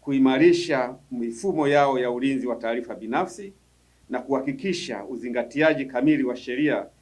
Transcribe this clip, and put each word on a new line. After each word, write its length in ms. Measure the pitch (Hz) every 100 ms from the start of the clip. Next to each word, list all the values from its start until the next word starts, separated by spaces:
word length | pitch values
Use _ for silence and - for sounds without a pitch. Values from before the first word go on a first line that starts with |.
kuimarisha 920 | - 135 131 131 170 170 - - 123 131 _
mifumo 560 | 123 117 117 196 156 143
yao 320 | 147 143 131
ya 120 | 123
ulinzi 360 | 120 135 135 123
wa 80 | 113
taarifa 400 | 113 120 - 95
binafsi 580 | 110 135 185 - 196 - _ _ _ _ _
na 100 | 127
kuhakikisha 880 | 123 135 135 135 196 170 - 107 101
uzingatiaji 800 | 123 123 120 120 139 156 151 135
kamili 380 | 123 139 147
wa 120 | 131 120
sheria 520 | - 123 151 117 98 _